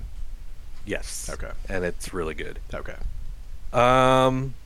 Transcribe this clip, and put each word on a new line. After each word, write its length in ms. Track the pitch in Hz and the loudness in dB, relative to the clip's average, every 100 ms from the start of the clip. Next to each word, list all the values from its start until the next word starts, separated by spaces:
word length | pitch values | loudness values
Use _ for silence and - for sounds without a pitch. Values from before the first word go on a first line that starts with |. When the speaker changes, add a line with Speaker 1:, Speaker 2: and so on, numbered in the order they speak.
| - - - - - - - - | -8 -4 -4 -4 -8 -8 -6 -6
Speaker 1:
Yes. 460 | - - - - - | -4 -4 -4 -6 -6
Speaker 2:
Okay. 200 | - - - - | -6 -6 -4 -2
Speaker 1:
And 140 | 95 | 0
it's 280 | 87 - - | 0 -2 -4
really 220 | 92 80 | -4 -4
good. 240 | 76 76 - - | -4 -6 -8 -8
Speaker 2:
Okay. 220 | 78 73 - - - - - - - - | -6 -6 -4 -4 -2 -6 -6 -8 -6 -2
Speaker 1:
Um, 800 | 123 123 131 131 131 131 131 135 123 | 4 8 8 8 8 6 4 -2 -6